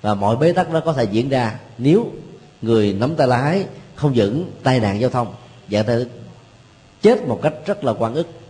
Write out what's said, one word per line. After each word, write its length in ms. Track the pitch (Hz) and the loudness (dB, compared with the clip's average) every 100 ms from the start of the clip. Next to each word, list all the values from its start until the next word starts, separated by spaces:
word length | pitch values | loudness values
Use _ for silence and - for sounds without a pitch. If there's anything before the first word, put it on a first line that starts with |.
Và 120 | 107 | -2
mọi 220 | 101 101 117 | 0 0 2
bế 180 | 160 | 2
tắc 180 | 175 170 | 2 0
đó 80 | 160 160 | 0 0
có 80 | |
thể 100 | 139 | -2
diễn 260 | 110 107 135 | 0 0 0
ra 300 | 135 117 - - - | 0 -2 -6 -14 -4
nếu 340 | 127 185 240 - - - - _ | 2 2 2 -10 -18 -20 -20 _
người 320 | 110 113 104 | 0 2 2
nắm 220 | 98 123 160 | 2 -2 2
tay 120 | 131 | 2
lái 380 | 123 139 185 147 - - - | 2 2 -2 -4 -10 -20 -4
không 180 | 151 123 | 0 2
vững, 360 | 101 131 120 - | 2 0 -6 -4
tai 160 | 135 127 | 0 2
nạn 220 | 104 101 | 2 0
giao 80 | 123 | 0
thông, 240 | 127 113 - - - - | -2 -4 -8 -20 -20 -4
dẫn 160 | 104 107 | -2 0
tới 200 | 117 127 - - - - - - - - - | 0 -2 -8 -20 -20 -20 -20 -20 -20 -20 2
chết 260 | 202 247 190 | 4 4 0
một 120 | 104 | -2
cách 100 | 156 - - | -2 -4 -6
rất 180 | 202 | -2
là 100 | 135 110 | -2 0
oan 140 | 113 | -2
ức. 140 | 131 170 - - | -2 -6 -10 -20